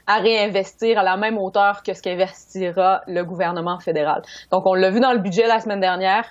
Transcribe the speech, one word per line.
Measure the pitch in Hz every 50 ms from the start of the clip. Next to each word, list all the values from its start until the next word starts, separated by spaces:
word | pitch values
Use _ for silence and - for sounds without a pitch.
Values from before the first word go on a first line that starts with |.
| _
à | - 208 220
réinvestir | 190 226 226 220 208 214 190 196 190 - - _ 226 226 226
à | 214 190
la | 190 185
même | 196 214 220 226
hauteur | 214 190 190 190 202 202 202 202 - -
que | - 185
ce | -
qu'investira | - 185 180 180 190 190 - - - _ - 190 190 175 170 190 180 185 190 - -
le | - 175 175 175
gouvernement | 165 170 170 185 170 180 175 165 175 180 180
fédéral. | - - 165 151 147 151 147 - - - - - - _
Donc, | - 185 185
on | 190 185
l'a | 185 185 190
vu | 190 233
dans | 262 262 247
le | 233
budget | 180 196 170 220 226
la | 233 226 226
semaine | 226 220 202 196
dernière, | 185 185 180 180 190 190 190 220 233 -